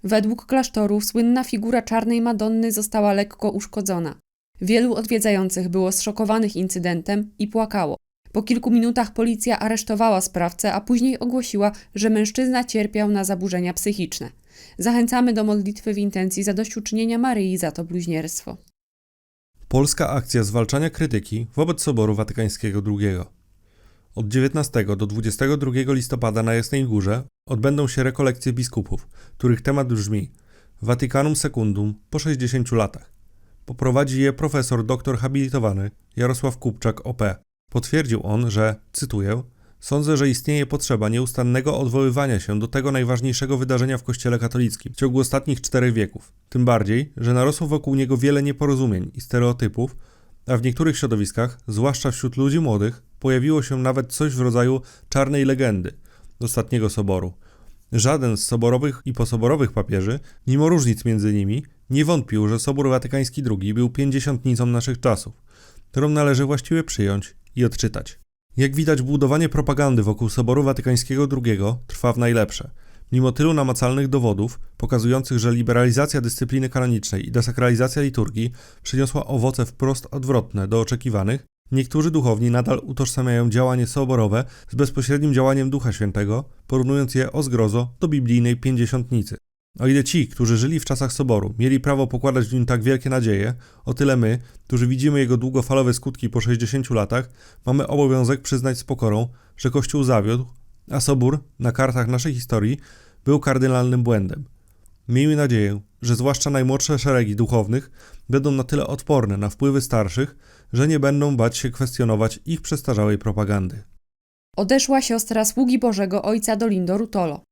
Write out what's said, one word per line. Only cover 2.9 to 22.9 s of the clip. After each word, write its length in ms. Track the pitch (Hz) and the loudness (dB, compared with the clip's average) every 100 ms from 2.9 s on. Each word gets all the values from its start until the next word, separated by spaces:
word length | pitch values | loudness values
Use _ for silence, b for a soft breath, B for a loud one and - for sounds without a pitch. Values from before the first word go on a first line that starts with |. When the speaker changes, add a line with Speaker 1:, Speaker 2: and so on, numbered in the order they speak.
| 220 208 | 0 2
Speaker 1:
lekko 380 | 196 202 - 214 | 2 -2 -2 -4
uszkodzona. 640 | 196 202 - 196 180 165 - _ _ _ _ | -4 -6 -6 -2 -2 -4 -8 _ _ _ _
Wielu 340 | 185 226 247 | 0 2 2
odwiedzających 760 | 220 220 226 220 202 190 185 180 | 0 -2 0 2 0 0 -2 -2
było 240 | 185 185 | 0 0
zszokowanych 640 | 190 - 208 220 220 214 214 | -2 -4 -4 0 0 0 -2
incydentem 720 | 185 185 175 170 160 202 208 _ | -4 -2 -2 -4 -2 -2 -4 _
i 100 | 208 | -4
płakało. 480 | 220 220 208 160 - _ _ - | -2 -2 -2 -2 -4 _ _ -6
Po 100 | 220 | -6
kilku 280 | 214 240 240 | 0 0 2
minutach 420 | 233 226 240 220 | 2 2 0 -2
policja 460 | - 233 220 240 233 | 0 -2 0 -2 0
aresztowała 640 | 214 220 - 214 226 190 | 0 -2 -2 0 2 2
sprawcę, 520 | 190 - 170 - 208 | 0 -2 -2 -2 -2
a 80 | 190 | -2
później 380 | 208 247 247 262 | 0 2 2 0
ogłosiła, 540 | 240 254 247 208 202 208 B | -2 -2 -2 0 0 -2 B
że 160 | - 214 | -2 2
mężczyzna 540 | 220 214 214 262 254 | 2 2 0 0 0
cierpiał 460 | 247 220 214 214 208 | 0 -2 -2 0 0
na 140 | 208 | 0
zaburzenia 480 | 196 190 185 180 180 | 0 -2 -2 -2 -2
psychiczne. 580 | 175 - 208 175 - 120 - B B B B | -2 -4 -4 -4 -6 -12 -14 B B B B
Zachęcamy 540 | 196 240 233 247 247 | 0 2 2 2 2
do 120 | 220 | 2
modlitwy 500 | 214 208 196 208 - | 0 0 -2 -6 -6
w 40 | 202 | -2
intencji 440 | 202 196 190 185 | -2 -2 -4 -2
zadośćuczynienia 760 | 196 190 220 226 214 214 226 233 | -2 -2 -4 -6 -6 -2 -2 0
Maryi 400 | 262 226 190 185 | 0 0 -2 -2
za 120 | 175 | -4
to 120 | 147 | -6
bluźnierstwo. 720 | 165 175 170 160 160 - - - _ _ _ _ _ _ _ _ _ _ - | -6 -6 -4 -4 -4 -10 -12 -16 _ _ _ _ _ _ _ _ _ _ -2
Speaker 2:
Polska 420 | 127 143 - 147 | 2 2 0 -2
akcja 340 | 139 123 120 | -2 0 0
zwalczania 460 | 104 110 113 139 156 | 0 0 0 0 -2
krytyki 560 | - 156 117 - 110 117 | -2 -2 -2 -4 -8 -6
wobec 280 | - 160 160 | -2 -2 0
Soboru 320 | - 123 107 | 0 2 2
Watykańskiego 680 | 107 107 - 110 - 113 101 | 2 -2 -2 -4 -2 -4 -4
drugiego. 560 | 101 | -2